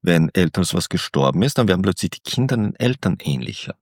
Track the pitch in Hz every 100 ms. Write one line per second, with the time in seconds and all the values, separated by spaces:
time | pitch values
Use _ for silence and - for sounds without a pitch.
0 | 87 85 82 - 87 95 87 87 - 87
1 | - - 69 80 123 - 110 90 98 101
2 | - - - - 127 120 104 - 123 135
3 | - - - 65 60 - - -